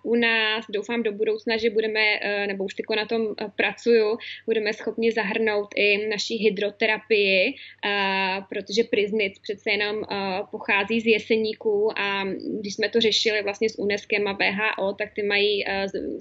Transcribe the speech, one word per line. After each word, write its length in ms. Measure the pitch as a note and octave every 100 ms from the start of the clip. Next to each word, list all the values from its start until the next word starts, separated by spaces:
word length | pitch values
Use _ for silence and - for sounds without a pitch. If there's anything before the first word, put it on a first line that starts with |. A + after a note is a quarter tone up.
u 120 | - A#3
nás, 500 | A#3 A3+ G#3+ A3 A3+
doufám, 340 | G3+ G#3 A#3
do 80 | A3
budoucna, 460 | G#3 A3 A3 - A3+
že 120 | A3+
budeme, 300 | G#3+ A3 G#3+ G#3+ G#3
eh, 260 | G3+ G3+ G3+
nebo 160 | G3
už 100 | G3
teďko 220 | - - G#3+
na 100 | G#3+
tom, 160 | A3+ A3 G#3
eh, 40 | G#3+ -
pracuju, 640 | G3+ G3+ A#3+ A#3 G#3+ A#3 - - -
budeme 280 | A3 G#3
schopni 380 | A3 - G#3+ A3+
zahrnout 560 | A3+ G3 A3+ A3 G#3 G3+ -
i 320 | G#3 G3+ G#3+
naši 240 | G#3 -
hydroterapii, 1200 | A3+ G#3+ G3 G3+ - A3 G#3+ - G#3+ G3 F#3+ G#3 C#4+ - - G#3
eh, 580 | G3+ G3 F#3+ F#3+ G3 G3
protože 340 | G#3 G3 G3+
Priznic 560 | A3+ A3 G3+ A3 G3 -
přece 320 | - G#3 A3+
jenom, 320 | G#3 G#3 G#3+ -
eh, 280 | G3+ G3 F#3+ G#3+
pochází 500 | - - G3+ G3+ A3+
z 40 | A3+
Jeseníků 920 | G#3+ - A3 G#3+ G#3+ A3 G3+ G#3+ -
a 240 | G3+ G3 G3 F#3 - F#3
když 140 | G#3 G3
jsme 140 | G#3
to 120 | A#3
řešili 400 | A3+ G3+ A3+ G#3+
vlastně 260 | G3+ G3+ A3
s 100 | -
unescem 480 | G3+ G3+ - G#3 G3+
a 60 |
V 180 | G3 F#3
H 260 | G3+ G#3+ -
O, 160 | G3
tak 160 | G3+ G#3 -
ty 80 |
mají, 400 | G3+ G3+ G#3 G3+ F#3
eh, 200 | G3 G3
z-, 300 | E3+ D3 -